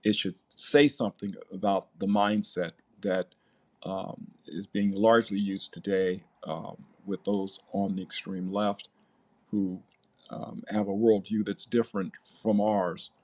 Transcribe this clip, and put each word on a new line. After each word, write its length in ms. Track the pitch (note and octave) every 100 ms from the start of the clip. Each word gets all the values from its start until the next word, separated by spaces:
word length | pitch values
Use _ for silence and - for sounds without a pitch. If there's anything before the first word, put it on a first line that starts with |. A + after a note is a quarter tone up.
it 100 | G#2+
should 220 | G#2 F#2+ - _
say 320 | - - D3 C#3+
something 480 | - G#2+ - G2+ - -
about 360 | F#2+ G2+ F#2+ - -
the 80 | G2
mindset 640 | G2+ G2+ G#2+ G2+ - E2+ - _ _
that, 340 | G2+ F#2 F2+ _ _ _ _ _
um, 420 | F#2 F#2+ - - - _ -
is 220 | E2 G2+
being 240 | G#2 G2+
largely 460 | G2 A2+ A#2 A2 G2+
used 360 | G2+ F#2+ -
today, 480 | - G2+ F#2+ F#2+ F#2 - _
um, 320 | - D#2+ G2 - - _
with 200 | F#2+ F#2+
those 340 | - G2+ G2 - _
on 240 | G2 G2 F#2
the 60 |
extreme 500 | F2 - - F#2 F#2
left 360 | G2 G#2 G2+ - _ _ _ _ _ _
who, 300 | G#2+ G2 F#2 - _ _ _ -
um, 320 | - - - -
have 180 | G#2+ G2+
a 60 |
worldview 520 | G2 A2+ G#2 F#2 A2
that's 220 | G2+ G2 -
different 460 | A#2+ A2+ G#2 F#2 - - -
from 200 | A2+ G#2
ours. 500 | G#2 G#2 F2+ E2 - _